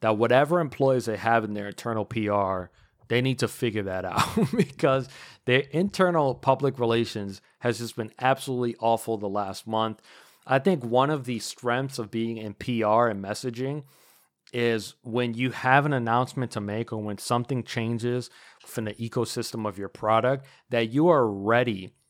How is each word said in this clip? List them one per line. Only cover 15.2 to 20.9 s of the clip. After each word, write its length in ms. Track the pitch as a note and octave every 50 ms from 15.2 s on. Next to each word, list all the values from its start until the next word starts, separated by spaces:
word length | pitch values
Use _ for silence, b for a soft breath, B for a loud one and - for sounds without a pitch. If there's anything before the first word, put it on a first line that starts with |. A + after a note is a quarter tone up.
| B2 A#2+ A2+
you 180 | A#2 B2+ B2
have 340 | A2+ - - B2+ C3 C#3+ C#3+
an 60 | D3+
announcement 580 | C#3 B2+ A#2 A2+ A#2 B2 B2+ - - C#3 B2 A2+
to 100 | - A2
make 320 | G2+ G2+ G#2 A2+ A#2 -
or 80 | A2+ G#2+
when 160 | G#2+ G#2+ G2+
something 460 | - - - A#2+ A#2+ A#2 - C3+ B2
changes 680 | A2 - - A#2+ A2+ A2+ A#2 A2 A#2 A#2+ B2 B2 A#2 - B B B B B B
within 260 | B - - A#2+ A2
the 80 | G#2+ -
ecosystem 720 | - A#2 A2+ - B2+ A2+ - - B2 A2+ - - A2+ G#2+ G#2
of 100 | F#2 G2
your 100 | G2 F#2+
product, 560 | _ - A2+ G#2+ A2 A2+ A#2 B2+ C#3 C#3 C3+ B B B B B
that 200 | A#2+ A#2 A#2 A2+